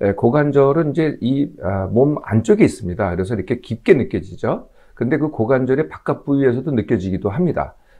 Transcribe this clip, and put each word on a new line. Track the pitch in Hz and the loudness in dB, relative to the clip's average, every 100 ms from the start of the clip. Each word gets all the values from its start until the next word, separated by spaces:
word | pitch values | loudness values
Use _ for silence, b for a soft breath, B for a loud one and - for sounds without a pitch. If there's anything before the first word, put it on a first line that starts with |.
예, | 101 | -2
고관절은 | 95 117 147 147 139 139 160 151 | 2 2 2 2 4 4 2 0
이제 | 156 156 - | 0 -2 -2
이, | 120 139 143 - | -2 -2 -4 -6
아, | 90 98 95 | -4 -4 0
몸 | 107 147 143 | 2 2 0
안쪽에 | - 107 - 208 | 0 0 4 4
있습니다. | 165 - 90 87 95 | 4 2 -8 -4 -2
그래서 | 87 95 117 | -2 -4 -4
이렇게 | - 120 | -4 -6
깊게 | - 113 - 147 | -6 -6 2 2
느껴지죠. | - 98 - - 110 202 - b b | 2 -4 -8 -6 -4 -6 -8 b b
근데 | - 123 147 | -6 -2 0
그 | 151 | -2
고관절의 | - 110 131 131 131 160 | -2 0 0 2 0 -2
바깥 | - - - | -6 -6 -6
부위에서도 | - 139 135 120 151 | -2 2 2 0 -2
느껴지기도 | 120 104 110 92 92 98 | -2 0 -2 -2 -2 -2
합니다. | 117 175 - 71 - _ | 0 -2 -2 -6 -10 _